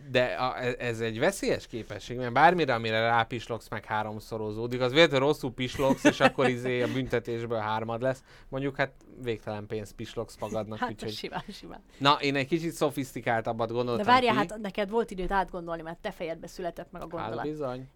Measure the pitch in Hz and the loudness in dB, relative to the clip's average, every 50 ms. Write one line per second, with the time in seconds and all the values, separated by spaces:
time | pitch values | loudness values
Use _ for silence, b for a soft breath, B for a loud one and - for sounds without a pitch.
0 | 143 139 123 127 127 120 87 - 127 127 90 95 127 123 123 - 120 120 113 110 | -8 0 2 2 2 2 2 0 0 -2 -2 -2 -2 -2 -2 -2 -2 -4 -2 -2
1 | 117 113 110 110 139 190 196 - 285 233 139 - - - - 110 104 - 104 101 | -2 -2 0 2 2 0 2 0 0 -2 -2 -2 -4 -8 -10 -10 -8 -8 -10 -12
2 | - - 123 123 127 120 117 139 156 180 185 175 156 131 123 113 113 110 110 110 | -10 -8 -6 -6 -4 0 6 8 8 8 8 6 4 2 2 0 0 2 2 4
3 | 113 117 117 117 113 - 131 113 - - 117 104 - - 120 107 - - 110 107 | 4 4 4 4 2 0 -4 -8 -6 -6 -8 -8 -8 -8 -10 -8 -4 -2 -2 -2
4 | 107 107 107 107 - - 113 110 107 107 104 110 117 123 123 123 127 123 127 156 | -2 -4 -6 -10 -10 -8 -8 -6 -6 -6 -4 -4 -4 -4 -2 0 0 4 8 8
5 | 170 156 139 131 135 147 147 - - 127 - - 127 123 - - 139 131 127 - | 8 8 8 4 4 4 2 0 -4 -6 -4 -4 -4 -4 0 2 2 4 4 6
6 | - 151 135 - 143 247 - - 135 127 123 120 123 127 123 123 120 113 120 135 | 4 4 6 6 4 4 4 4 2 2 2 0 -2 -2 0 0 0 0 0 -2
7 | 127 113 127 117 - 120 117 117 117 117 117 110 104 107 110 110 113 113 117 113 | -2 0 0 -2 0 -2 -4 -4 -4 -2 -2 -2 0 0 -2 -2 -2 -4 -4 -2
8 | 123 131 131 - B B B B B B 135 135 139 139 135 143 139 135 - - | 0 -2 -2 -2 B B B B B B -6 -4 -4 -4 -2 -2 -4 -4 -4 -10
9 | - - - - 127 120 110 104 - 110 107 104 104 104 113 107 104 - - - | -20 -20 -16 -8 -6 -4 -4 -4 -6 -6 -6 -6 -6 -8 -8 -8 -8 -10 -12 -12
10 | 113 - - 120 107 - - - 113 104 107 110 104 107 107 107 247 240 107 - | -12 -8 -8 -8 -8 -8 -8 -10 -8 -6 -4 -6 -6 -6 -6 -6 -6 -6 -6 -6
11 | - 110 107 - - - - 180 - - 196 - - 170 - - - - - - | -8 -8 -8 -8 -8 -8 -8 -10 -10 -10 -14 -16 -16 -16 -18 -18 -20 -20 -6 2
12 | 139 143 147 - 139 139 139 139 127 - 180 160 165 165 - - 156 143 127 147 | 4 6 6 6 4 0 0 0 0 0 -2 -2 -2 -4 -2 0 0 0 0 -2
13 | 131 - - 131 113 131 117 113 110 123 117 113 117 113 117 120 123 123 120 156 | -6 -6 -8 -4 -2 0 0 0 0 -2 -2 -2 -2 -2 0 -2 0 0 0 0
14 | 208 233 247 262 247 233 214 214 202 170 214 226 214 196 - 214 208 190 220 233 | 4 4 6 6 6 4 2 2 0 -2 -4 -8 -8 -6 -4 -4 -4 0 0 -2
15 | 226 233 202 185 180 180 202 196 180 170 - 180 170 170 165 165 160 160 170 - | -2 -2 -4 -6 -2 0 0 0 0 -2 -4 -8 -8 -6 -8 -8 -8 -10 -10 -8
16 | - 208 170 - 185 160 160 160 - 170 - - 185 170 - - 175 - - 170 | -8 -10 -8 -8 -8 -8 -8 -10 -12 -14 -10 -8 -8 -8 -8 -10 -12 -14 -14 -14
17 | 156 165 170 165 - 110 - - - 151 156 151 143 127 127 127 131 135 _ | -12 -10 -8 -6 -6 -6 -6 -6 -6 -6 -6 -4 -6 -6 -6 -8 -12 -16 _